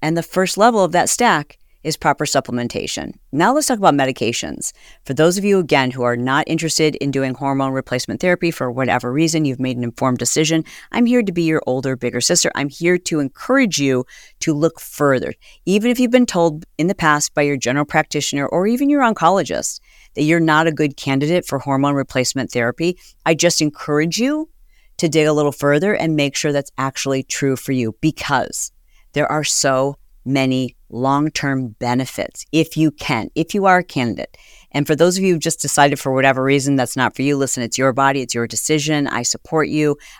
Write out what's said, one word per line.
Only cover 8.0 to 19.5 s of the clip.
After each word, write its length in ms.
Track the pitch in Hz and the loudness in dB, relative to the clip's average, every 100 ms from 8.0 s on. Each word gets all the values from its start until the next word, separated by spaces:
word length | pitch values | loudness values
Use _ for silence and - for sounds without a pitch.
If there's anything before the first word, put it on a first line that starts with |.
| - - | -4 -2
therapy 280 | 185 180 160 | 0 2 0
for 220 | - 127 | -2 -4
whatever 400 | 123 123 123 123 | -2 0 0 0
reason, 320 | 135 165 160 | 0 0 2
you've 160 | 147 123 | 0 -2
made 160 | 131 123 | -4 -2
an 80 | |
informed 320 | 120 - 131 123 | -6 -2 -2 0
decision, 480 | 120 - 156 160 - - - | 0 0 0 0 -2 -12 -8
I'm 120 | 220 | 0
here 180 | 233 247 | 2 2
to 80 | 196 | 2
be 120 | 175 | 0
your 200 | 165 156 - | 0 0 0
older, 280 | 131 131 | -2 -2
bigger 280 | 131 123 123 | -2 -4 -2
sister. 280 | - 180 - | 0 2 0
I'm 160 | - 139 | -2 -6
here 260 | - 170 180 | -2 0 0
to 240 | - 156 | 0 -2
encourage 580 | 139 - - 269 240 151 | -2 -6 0 2 2 2
you 280 | 139 127 - - - _ | 0 0 -2 -12 -20 _
to 140 | - | -2
look 260 | 147 160 - | 2 0 -2
further. 540 | - - 143 131 65 - - - - | -12 -2 2 2 -2 -10 -18 -10 0
Even 240 | 202 233 | 0 2
if 100 | 240 | 0
you've 100 | 247 | 4
been 140 | 247 | 4
told 400 | 247 180 170 151 - - | 2 2 0 0 -10 -4
in 80 | 170 | -2
the 80 | |
past 400 | 202 160 147 - | 0 2 2 0
by 80 | - | 0
your 160 | 143 143 | 0 0
general 260 | 120 135 | -2 -2
practitioner 640 | 147 160 151 151 139 143 139 | 0 0 -2 -4 -4 -2 -2
or 200 | 170 202 | 0 0
even 220 | 247 285 | 0 2
your 140 | 285 | 2
oncologist 800 | 247 214 165 190 135 | 2 2 2 2 0